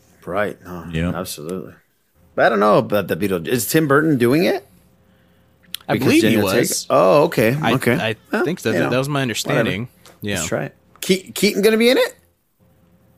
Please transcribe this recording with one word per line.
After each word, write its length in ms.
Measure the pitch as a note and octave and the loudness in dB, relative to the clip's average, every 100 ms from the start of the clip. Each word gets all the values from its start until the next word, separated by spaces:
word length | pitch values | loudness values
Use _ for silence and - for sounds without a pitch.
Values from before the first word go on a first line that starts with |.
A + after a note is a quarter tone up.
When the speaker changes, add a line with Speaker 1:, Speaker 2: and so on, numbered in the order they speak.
| _ _ | _ _
Speaker 1:
Right. 380 | - F#2 G#2 - | -8 -4 -4 -6
No, 220 | - F2 E2 | -14 -14 -8
Speaker 2:
Yeah. 200 | D#2+ F2 | -4 -2
Speaker 1:
absolutely. 600 | E2+ F#2 - D2+ F#2 A1+ - _ _ _ _ _ | -4 -8 -10 -10 -10 -10 -20 _ _ _ _ _
But 120 | - A#2+ | 2 2
I 20 | |
don't 100 | G2 | 4
know 180 | G#2 F#3 | 4 4
about 300 | A2 G#2 F2+ | 2 -2 -2
the 80 | F2+ | -2
Beetlejuice. 320 | G2 F#2 D#2+ | -2 -2 -2
Is 200 | A#2+ - | -4 0
Tim 160 | D#3+ D#3 | 0 2
Burton 280 | C#3 D#3+ C3+ | 2 2 2
doing 280 | A#2+ D3 | 2 2
it? 220 | G3 G4 - _ _ _ _ _ _ _ _ _ _ - - | 2 -2 -8 _ _ _ _ _ _ _ _ _ _ -18 -4
Speaker 3:
I 60 | |
Speaker 1:
Because 120 | - C3+ | -2 2
Speaker 3:
believe 160 | D4+ | 4
he 80 | G#2+ | 4
Speaker 1:
Jenny 120 | A2 | 2
Ortega 160 | G2 G2+ | 2 0
Speaker 3:
was. 260 | - - - | 0 -4 0
Speaker 1:
Oh, 340 | C3 F3+ D#3+ | 2 4 4
okay. 300 | D#3+ - A2+ C#3 | 2 2 0 2
Speaker 3:
I, 120 | A2+ | 0
Speaker 1:
Okay. 200 | B2+ - | 0 0
Speaker 3:
I 220 | A#2+ A2 A2 _ | 0 -2 -6 _
Speaker 1:
Well, 140 | G#3+ | -4
Speaker 3:
think 180 | C4 F#3+ | -4 -4
that, 100 | A2+ | -2
Speaker 1:
you 40 | E3+ | -2
know, 100 | D#3+ | 0
Speaker 3:
that 80 | B2 | -2
was 100 | C3+ | -2
my 60 | |
Speaker 1:
whatever. 80 | D3 | -4
Speaker 3:
understanding. 680 | C3 G#2 - C3+ A2 F#2 B2 _ - - | -4 -4 -4 -2 -2 -4 -8 _ -20 -12
Yeah. 140 | G#2 G2 | -6 -6
Speaker 1:
Let's 100 | E2 | -4
try 160 | A2 | -6
it. 120 | - - _ _ | -8 -12 _ _
Ke-, 320 | - F#3+ - | -2 -2 -2
Keaton 260 | - G3+ G3+ | -2 0 2
gonna 140 | G3+ A3 | 2 4
be 120 | A#3 | 2
in 80 | C4+ | 2
it? 160 | B4+ - _ _ _ _ _ _ _ _ _ | 0 -4 _ _ _ _ _ _ _ _ _